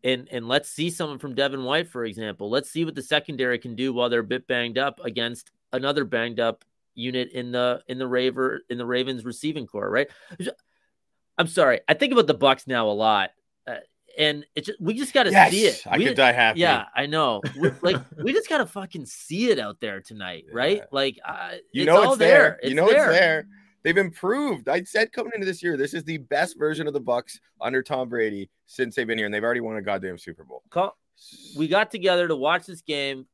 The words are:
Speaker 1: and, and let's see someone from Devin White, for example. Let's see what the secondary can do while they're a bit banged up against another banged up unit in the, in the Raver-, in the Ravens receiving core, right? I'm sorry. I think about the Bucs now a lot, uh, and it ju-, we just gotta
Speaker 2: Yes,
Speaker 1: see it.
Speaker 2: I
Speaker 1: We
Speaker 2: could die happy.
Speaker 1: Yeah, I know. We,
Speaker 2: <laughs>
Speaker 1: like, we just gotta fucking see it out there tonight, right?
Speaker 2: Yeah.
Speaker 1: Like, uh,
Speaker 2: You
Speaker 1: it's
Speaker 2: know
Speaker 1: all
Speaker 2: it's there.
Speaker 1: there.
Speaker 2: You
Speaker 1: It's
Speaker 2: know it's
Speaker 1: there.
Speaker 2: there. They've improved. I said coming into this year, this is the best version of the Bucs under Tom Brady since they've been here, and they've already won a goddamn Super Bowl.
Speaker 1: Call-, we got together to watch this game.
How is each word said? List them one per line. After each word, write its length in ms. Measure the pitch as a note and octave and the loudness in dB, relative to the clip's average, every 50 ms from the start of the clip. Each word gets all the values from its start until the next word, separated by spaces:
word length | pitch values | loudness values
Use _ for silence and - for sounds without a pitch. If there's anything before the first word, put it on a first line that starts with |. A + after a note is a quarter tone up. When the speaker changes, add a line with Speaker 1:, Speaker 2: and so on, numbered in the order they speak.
| - | 0
Speaker 1:
and, 240 | B2 C3 B2 C3 - | 0 -2 -2 -4 -10
and 160 | C3+ B2 A2+ | -10 -8 -4
let's 220 | A#2 B2+ D3 D3 - | 0 -2 -2 -2 -4
see 200 | - - D#3+ F3 | -6 -4 -4 -4
someone 280 | E3 - E3+ D3+ C#3+ B2+ | -4 -4 -6 -6 -6 -10
from 160 | - C#3 B2 | -10 -6 -2
Devin 300 | B2+ C#3 C#3+ C3+ C3+ B2+ | -2 -2 -2 -2 -4 -4
White, 240 | B2+ C#3+ D#3+ F3 E3 | -2 -2 -2 -2 -4
for 160 | - B2+ A#2 | -8 -8 -8
example. 440 | A2 F#2+ A2+ A2 G#2+ F#2+ - G2 G#2 | -6 -8 -8 -8 -8 -8 -8 -6 -2
Let's 200 | A#2 C#3 C#3+ - | -2 -2 -2 -2
see 140 | - D#3 E3 | -4 -4 -4
what 100 | D#3+ D#3+ | -4 -4
the 80 | C#3+ | -10
secondary 560 | B2+ - D#3 D3 D3 - D3+ B2 C3 B2+ B2 A#2+ | -4 -2 -2 -2 -2 -4 -4 -2 -2 -2 -2 -4
can 160 | - B2+ A2+ | -6 -10 -6
do 180 | G#2 C3 C3+ | -4 -4 -2
while 160 | A#2+ A#2+ A#2+ A#2+ | 0 0 0 0
they're 100 | A#2+ A#2 | 0 -2
a 40 | A2 | -2
bit 220 | G2+ B2+ B2 _ | -2 -6 -8 _
banged 320 | - B2+ B2 A#2+ A#2 A2 B2+ | -4 -2 -2 -2 -4 -4 -4
up 220 | C#3 C#3 - - | -4 -4 -6 -8
against 480 | - B2 G#2 A#2+ A#2 A#2+ A#2+ - - _ _ _ _ _ | -10 -8 -6 -4 -6 -6 -6 -12 -18 _ _ _ _ _
another 320 | - B2+ C3 C#3 D3 D3+ C3+ | -6 -4 -2 -2 -2 -2 -2
banged 340 | G2+ B2 A#2 A2+ A#2 A2+ A#2 | -2 -2 -2 -2 -2 -2 0
up 260 | A#2 A#2 A2 _ _ _ _ _ _ _ _ | 0 0 -2 _ _ _ _ _ _ _ _
unit 380 | A#2+ A#2+ B2+ B2+ B2+ B2 A#2+ | -8 -8 -4 -4 -4 -6 -4
in 180 | - B2+ B2 B2 | -6 -10 -8 -4
the, 320 | A#2+ B2 B2 B2 B2 - _ - | -2 0 0 0 0 -2 _ -10
in 100 | B2+ B2+ | -8 -6
the 80 | C3 | -4
Raver-, 540 | B2 B2 B2+ B2+ C3 B2+ B2+ C3 C3 - - _ _ | -2 0 0 0 0 0 0 -2 -2 -2 -6 _ _
in 80 | B2 A#2+ | -8 -8
the 80 | B2 | -4
Ravens 380 | A#2+ B2 B2 B2+ C3 C3 A#2+ A2 | -2 -2 -2 -2 -2 -6 -8 -10
receiving 420 | B2 A#2 - - D3+ D3+ D3+ A#2+ | -12 -12 -6 -6 -6 -6 -6 -10
core, 240 | - - G#2 G2+ G2 | -8 -8 -6 -4 0
right? 160 | G#2 B2 C#3+ - - - - - F3 - F#3 - - _ _ _ _ _ _ _ _ _ _ _ _ _ _ _ _ - | 0 0 0 -2 -8 -20 -20 -20 -14 -10 -10 -10 -10 _ _ _ _ _ _ _ _ _ _ _ _ _ _ _ _ -2
I'm 100 | F3 E3 | -2 0
sorry. 320 | - F#3 D#3+ C3 A#2+ - - - | 4 4 4 4 4 2 2 0
I 60 | - | 2
think 180 | - C#4+ C4 | 2 2 4
about 140 | C4 A#3+ - | 4 4 4
the 80 | - C3+ | 4 2
Bucs 320 | G2 C#3 C3+ C3+ - - | 4 4 4 4 2 -2
now 220 | C3 B2+ A#2+ A2+ G#2+ | -4 -2 0 0 0
a 40 | |
lot, 380 | G#2 G#2 A2 A2 G#2+ G2+ F#2+ - _ _ _ _ _ _ _ | 0 2 2 4 4 4 0 -2 _ _ _ _ _ _ _
uh, 100 | C3 A#2+ - - _ _ _ _ _ - | -14 -14 -14 -14 _ _ _ _ _ -2
and 280 | D3+ D3+ D3+ D3 D3 D3 _ _ | 0 0 0 0 -2 -10 _ _
it 120 | D3+ D3 | -8 -8
ju-, 100 | G3+ G#3 - | -8 -10 -4
we 160 | F3 E3 A3 | -4 -4 -2
just 180 | B3 C#4+ - | -2 -6 0
gotta 200 | - C4+ A#3+ F#3 | 2 2 4 6
Speaker 2:
Yes, 180 | F#3 G3 - - | 8 8 8 8
Speaker 1:
see 160 | F3+ G3+ A3 | 6 4 4
it. 160 | E3 - - - - | 4 2 0 -4 0
Speaker 2:
I 80 | F#2+ D3 | 0 2
Speaker 1:
We 60 | G#3+ | 2
Speaker 2:
could 120 | - B2 | 2 4
die 140 | C3 C3+ B2 | 6 6 6
happy. 300 | A#2+ B2 A#2 A2 A2 A2 | 6 6 4 4 4 4
Speaker 1:
Yeah, 240 | F3 E3 C#3 A2+ G#2 - - | 4 4 4 2 -2 -4 -4
I 120 | A#2+ C#3 | -4 -4
know. 360 | C#3+ D3+ D#3+ D3+ C3 A2+ G2+ - C3+ - C3+ | 0 0 2 2 2 0 -2 -4 -8 -4 0
We, 120 | D3 C3+ C3 | -2 -2 -2
Speaker 2:
<laughs> 60 | - | 0
Speaker 1:
like, 140 | - F3 E3 B2+ C3 _ - D#3 | 0 0 0 0 -4 _ -12 -6
we 100 | D#3 A#3 | -4 0
just 160 | C#4+ A4 A4 - | 0 0 -2 0
gotta 180 | D#4+ C#4 A3 | -2 -2 -2
fucking 400 | D#3+ - G3+ F#3+ F#3+ - E3+ C3+ | -2 -6 -12 -12 -10 -12 -14 -14
see 440 | - - - - - D#3 G3 A#3+ B3 | -14 -16 -18 -12 -8 -4 -2 2 2
it 80 | G3+ C3 | 2 0
out 220 | A2+ G#2 G#2 _ | 0 -8 -8 _
there 200 | - G#2+ G2 G2 | -8 -8 -8 -10
tonight, 440 | - - A2 G#2 F#2+ F#2 F2 E2 - - | -14 -16 -16 -12 -12 -12 -12 -12 -16 -10
right? 240 | - A#2 B2+ D#3 G3+ G#3 | -6 -2 0 0 0 -2
Speaker 2:
Yeah. 60 | - - | -4 -6
Speaker 1:
Like, 260 | C#3 C#3 C#3 C3+ - - - | -2 -2 -2 -2 -4 -8 -12
uh, 280 | - - - - - F3 F3 - _ | -12 -10 -10 -10 -12 -12 -14 -18 _
Speaker 2:
You 100 | - C3+ | -4 0
Speaker 1:
it's 40 | D3 | 4
Speaker 2:
know 100 | D#3 E3+ G3+ A3 | 8 8 8 8
Speaker 1:
all 80 | B3+ | 6
Speaker 2:
it's 60 | C4+ A3 | 4 4
there. 80 | E3+ - | 6 8
Speaker 1:
there. 300 | C#4 D4 - - - - | 8 8 8 6 2 -2
Speaker 2:
You 60 | B2 C3 | -4 -2
Speaker 1:
It's 60 | C3 | 2
Speaker 2:
know 80 | D3+ F3 | 4 4
it's 100 | G#3+ B3 | 6 6
Speaker 1:
there. 160 | D4 D4 - | 6 6 6
Speaker 2:
there. 380 | E3 F3+ F#3 E3 D#3 D#3 - - - - _ _ _ _ | 6 4 4 4 2 0 -4 -10 -20 -20 _ _ _ _
They've 160 | _ E3 E3+ G3 | _ 2 2 2
improved. 680 | G3 F3+ E3 - - F#3+ A#3 C#4 D4 C#4 G3 C3 A2+ C3 | 2 0 -4 -4 -2 -2 0 0 0 -2 -2 -4 -2 -2
I 160 | D3 F#3 F3+ | -2 -2 -2
said 280 | - - G#3+ A3+ A3 | -2 -2 -2 -2 -2
coming 200 | - A#3+ A3 A#3 A#3 | -4 -8 -8 -6 -6
into 100 | G#3+ G3 | -6 -6
this 160 | F#3+ F3+ E3 | -6 -6 -4
year, 140 | E3+ F3 D#3+ | -4 -4 -2
this 160 | C3 C#3 D3 | 0 -2 -4
is 120 | - F3 C#3+ | -4 -8 -6
the 140 | D#3 E3 D#3 | -6 -8 -8
best 380 | B2+ _ D3 C#3+ F3 F3 - | -6 _ 0 0 0 0 -2
version 300 | - D3+ D3+ D#3 D3+ D#3+ | -2 -2 -2 -2 -2 -4
of 60 | D3+ C#3+ | -4 -4
the 60 | C#3+ | -4
Bucs 380 | A#2+ B2 A#2+ A#2+ - - - - _ _ _ _ | -2 -2 -2 -2 -2 -8 -20 -20 _ _ _ _
under 220 | - A#2+ C3 C3 | -6 -2 -2 -2
Tom 260 | B2+ - D3 C3 C3 A#2 | -2 -2 -4 -4 -4 -4
Brady 400 | A#2+ A#2+ A2+ G#2+ G#2 G2+ F#2+ _ _ _ _ | -2 -2 -2 -2 -2 -6 -10 _ _ _ _
since 280 | _ - - B2+ A#2 - | _ -4 -4 -4 -2 -2
they've 120 | C#3 B2 | -4 -2
been 120 | A2 A2+ A2 | -2 -2 -2
here, 80 | G#2+ | -2
and 80 | G#2 G#2 | -2 -2
they've 80 | G#2 A2 | -2 0
already 160 | A#2 A#2+ B2 | 0 0 -2
won 160 | A2+ A2 A2 | -4 -6 -6
a 60 | G#2+ | -6
goddamn 340 | F#2+ G#2 G2+ F#2+ F#2+ F#2+ F2 E2 | -4 -4 -4 -4 -4 -8 -10 -10
Super 260 | - F#2 D#2 - D#2+ | -14 -16 -18 -18 -18
Bowl. 180 | B1+ B1+ B1+ _ _ | -18 -18 -18 _ _
Speaker 1:
Call-, 260 | - E3+ F#3+ G3+ - _ _ _ _ _ - - - - - - - D3 | -2 -2 -2 -2 -4 _ _ _ _ _ -20 -20 -20 -20 -20 -16 -6 -4
we 80 | D#3+ | -2
got 240 | D3+ F3 G3+ A3 G#3+ | 0 2 2 0 0
together 380 | - G#3 F3+ F#3+ F3+ F3 F3 E3+ | -4 -2 2 2 2 2 2 0
to 80 | D#3+ | 0
watch 280 | C3+ C3+ D3+ E3+ F3+ E3+ | 0 2 0 0 0 -2
this 140 | - F3 E3 | -8 -18 -16
game. 460 | _ - D3 C#3+ C#3 C#3 C3+ C3 C3 _ | _ -6 -4 -4 -2 -4 -6 -8 -12 _